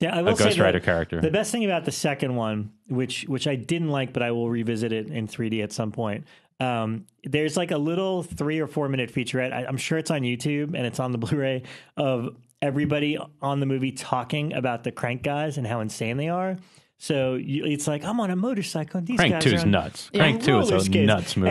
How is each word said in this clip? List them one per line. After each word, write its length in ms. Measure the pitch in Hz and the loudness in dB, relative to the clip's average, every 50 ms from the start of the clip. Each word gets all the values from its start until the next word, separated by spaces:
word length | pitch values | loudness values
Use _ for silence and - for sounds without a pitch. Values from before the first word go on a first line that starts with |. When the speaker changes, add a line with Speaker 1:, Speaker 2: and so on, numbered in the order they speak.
Speaker 1:
Yeah, 140 | 165 170 - | -2 0 0
I 40 | 170 | 2
Speaker 2:
a 40 | 175 | 2
Speaker 1:
will 120 | 202 - | 2 4
say 80 | - - | 4 4
Speaker 2:
Ghost 120 | - - 170 | 4 6 6
Speaker 1:
that 40 | 104 | 6
Speaker 2:
Rider 160 | 92 90 87 | 6 4 4
character. 400 | - 95 87 82 82 - 85 82 | 2 2 2 2 0 0 0 0
Speaker 1:
the 100 | 82 - | 2 2
best 220 | 170 208 214 - | 2 2 0 0
thing 120 | - 240 220 | 0 0 0
about 200 | 196 175 165 165 | 0 0 0 -2
the 80 | 151 | -2
second 440 | - - - 151 139 - 147 127 123 | -4 -2 0 -2 0 0 0 0 0
one, 360 | 120 113 110 107 104 104 107 - _ _ - | 0 0 0 0 -2 -4 -6 -10 _ _ -4
which, 360 | 127 127 131 120 - - - - | -2 -2 -2 -2 -4 -8 -4 -4
which 180 | 135 123 - | -4 -2 0
I 80 | 151 139 | -2 -2
didn't 340 | 123 107 - 170 170 165 151 | -2 -2 -2 0 0 0 0
like, 220 | 143 135 131 117 - | 0 0 -2 -2 -2
but 80 | 123 | -2
I 80 | 120 120 | 0 0
will 180 | 120 117 117 117 | 0 0 0 0
revisit 440 | 120 117 110 117 117 107 117 113 | 0 0 0 0 -2 -2 -2 -2
it 160 | 110 110 110 147 | -2 -2 -4 -4
in 180 | - 117 110 | -4 -6 -6
three 240 | 101 - - 117 107 | -4 -4 -4 -2 -2
D 120 | 113 110 | 0 -2
at 100 | 104 101 | -2 -2
some 200 | - - 113 107 | -4 -4 -4 -4
point, 320 | - 120 113 104 104 - - - - - _ _ _ - | -2 -2 -2 -2 -4 -4 -8 -14 -20 -20 _ _ _ -2
um, 460 | 131 127 120 113 110 110 113 190 - - _ _ | -2 0 0 0 0 -2 -4 -6 -8 -14 _ _
there's, 320 | - 139 135 147 156 156 151 | -6 -2 0 0 0 0 0
like, 140 | 185 175 151 | -2 -2 0
a 60 | 160 | 0
little 460 | 147 147 160 170 185 190 190 185 175 | 0 0 0 0 0 0 0 -2 -2
three 380 | 147 - - - 147 151 156 160 | -4 -6 -6 -4 -2 -2 -2 -2
or 60 | 151 | -2
four 220 | 143 - 156 143 135 | -2 -2 -2 -2 0
minute 240 | 135 127 120 117 | 0 -2 -2 -2
featurette. 400 | - 135 117 - - 127 127 131 | -2 -4 -4 -2 -2 -2 -2 -2
I, 140 | 127 123 107 | -4 -6 -4
I'm 100 | - 135 | -4 -4
sure 220 | 123 - - 160 160 | -6 -2 -2 -2 -2
it's 120 | 156 - | 0 0
on 120 | 165 143 | -2 0
YouTube 460 | 123 120 123 117 - 151 147 147 151 151 170 | 0 -2 -2 -2 -2 -2 0 0 -2 -2 -4
and 120 | 139 123 | -4 -4
it's 120 | 117 - - | -4 -2 -2
on 140 | 127 127 | -2 -2
the 60 | 123 113 | -2 -4
<laughs> 60 | - | -2
Blu-ray 400 | - 160 143 135 135 131 127 127 - - - - _ _ - | -2 -2 0 0 0 -2 -4 -6 -10 -16 -20 -20 _ _ -2
of 360 | 147 135 127 120 123 - - - _ _ _ _ | 0 0 0 0 -2 -6 -10 -12 _ _ _ _
everybody 560 | 143 143 127 143 147 147 147 147 147 147 151 - - - - _ | -2 0 0 0 0 0 0 0 0 0 -2 -4 -6 -12 -10 _
on 180 | 139 139 139 143 | -4 -2 0 0
the 60 | 139 | 0
movie 260 | 135 135 131 131 131 | 0 0 0 -2 -2
talking 640 | 135 - - - 143 123 120 - 156 147 147 151 - | -4 -6 -4 -2 -2 -2 0 -2 -2 -2 -2 -2 -2
about 280 | 131 123 127 117 120 | -4 -2 -2 -4 -4
the 80 | - - | -4 -6
Crank 320 | - - - 120 127 123 | -4 -4 -4 -4 -4 -4
guys 360 | 127 143 143 147 156 156 120 143 | -4 -2 -2 -2 -2 -4 -4 -4
and 80 | 123 | -4
how 140 | 107 120 113 | -2 -2 -2
insane 360 | 110 107 - - 117 113 120 | -4 -4 -4 -4 -4 -2 -2
they 140 | 139 151 165 | -2 -2 -2
are. 260 | 170 180 185 190 185 185 - - _ - _ _ _ _ | -2 -2 -2 -4 -6 -6 -10 -16 _ -20 _ _ _ _
So 360 | - - 151 135 131 131 127 | -4 -2 0 2 2 0 0
you, 320 | 123 - - 139 156 - | -2 -2 -2 -2 -2 0
it's 200 | 156 147 147 - | 0 -2 0 0
like, 180 | 156 147 147 151 | -2 -2 -2 -2
"I'm 160 | 190 226 240 | -2 -2 -2
on 100 | 214 185 | 0 0
a 60 | 185 | 0
motorcycle 600 | 180 208 254 254 202 180 - - 160 151 - - | 0 0 0 -2 -2 -4 -4 -4 -6 -6 -4 -4
and 100 | 185 170 | -4 -4
these 120 | 196 247 214 | 0 2 4
Speaker 2:
Crank 160 | 175 120 175 | 4 4 4
Speaker 1:
guys 100 | 160 147 | 4 4
Speaker 2:
two 60 | 131 | 4
Speaker 1:
are 40 | 98 | 4
Speaker 2:
is 80 | 82 - | 6 4
Speaker 1:
on 60 | 104 | 4
Speaker 2:
nuts. 400 | 101 85 73 73 - - - - - | 4 4 2 -2 -8 -12 -10 -2 2
Speaker 3:
Yeah. 60 | - | 4
Speaker 2:
Crank 220 | 160 151 - - - | 6 6 4 4 4
two 140 | 147 127 104 | 4 6 6
is 100 | 90 - | 6 4
Speaker 1:
roller 60 | 92 | 4
Speaker 2:
a 40 | 95 | 4
Speaker 1:
skates." 260 | 95 95 95 104 104 | 4 4 4 4 6
Speaker 2:
nuts 300 | 107 107 90 87 - - | 6 4 4 2 0 0
Speaker 1:
And 80 | 101 92 | 2 4
you 60 | 90 | 4